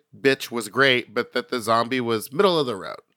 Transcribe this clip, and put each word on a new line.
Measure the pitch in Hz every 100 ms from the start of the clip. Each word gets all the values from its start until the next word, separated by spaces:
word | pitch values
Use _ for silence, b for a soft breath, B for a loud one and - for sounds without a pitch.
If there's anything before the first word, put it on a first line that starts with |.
| _ 104
bitch | 135 135 -
was | 117 110
great, | 123 135 123 -
but | 113 113
that | 127 120
the | 123
zombie | 107 113 117 127
was | 117 110 -
middle | 147 196 165
of | 123
the | 98
road, | 73 - _